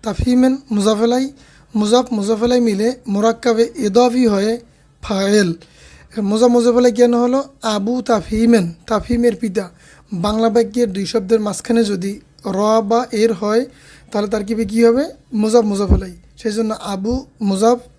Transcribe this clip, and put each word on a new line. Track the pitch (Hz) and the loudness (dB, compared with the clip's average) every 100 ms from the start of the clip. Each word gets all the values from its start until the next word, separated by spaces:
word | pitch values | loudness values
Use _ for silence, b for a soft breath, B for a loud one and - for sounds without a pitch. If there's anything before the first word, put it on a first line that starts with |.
তাফহিমেন | 226 190 - 247 254 269 - | -6 -4 0 2 2 0 -4
মুজাফেলাই, | 208 202 208 233 247 269 - b b b | 0 0 2 0 0 -4 -10 b b b
মুজাফ | 214 208 240 247 | -4 0 0 0
মুজাফেলাই | 220 202 220 240 247 | -4 -2 -2 0 0
মিলে | 233 196 226 262 - | 0 -2 -4 -4 -4
মোরাক্কাবে | 202 220 226 247 226 233 - | 0 0 0 -2 0 0 -2
ইদাফি | 208 202 247 247 240 | 0 2 2 4 2
হয়ে | 202 208 240 - b b _ | 2 -2 -4 -8 b b _
ফায়েল। | - 196 196 208 185 165 b b b b b - | -6 -2 2 2 2 -2 b b b b b -6
মুজাফ | 202 220 247 | -2 2 4
মুজাফেলাই | 240 240 240 247 | 4 4 4 2
কেন | 226 240 | 4 2
হলো? | 240 247 262 269 _ | 4 2 0 -4 _
আবু | 226 208 202 254 | -4 -2 -2 -4
তাফহিমেন, | - 220 - 220 233 233 170 165 - | -2 -2 0 0 4 4 2 -8 -4
তাফহিমের | 226 - 240 240 208 | -4 -2 0 0 0
পিতা। | 220 190 180 b b b _ | -6 -6 -8 b b b _
বাংলা | 180 202 214 226 | -4 -2 0 2
বাক্যের | 226 233 247 233 | 2 0 0 -2
দুই | 190 196 | -2 -4
শব্দের | 226 190 226 | -4 0 0
মাঝখানে | 208 190 - 233 | 0 -6 0 0
যদি | 214 196 196 202 _ _ 214 | 2 -2 -6 -8 _ _ -6
র | 185 208 220 | -2 2 2
বা | 208 233 247 | 2 -2 0
এর | 220 226 | 0 0
হয় | 185 208 220 269 B B B B | 0 0 -2 -2 B B B B
তাহলে | 208 208 | -4 -2
তারকিবে | 214 202 226 | -4 -4 -4
কী | 214 220 | -2 2
হবে? | 233 240 320 - _ | 4 4 -2 -8 _
মুজাফ | 214 214 240 | -4 2 2
মুজাফেলাই। | 208 196 196 185 190 175 _ - | 2 -2 2 0 0 -16 _ -10
সেই | 226 | -6
জন্য | 208 220 | -4 -4
আবু | 220 - 196 202 254 285 _ | -6 -8 -6 -4 -4 -6 _
মুজাফ | 202 190 220 247 - | -4 2 2 2 -4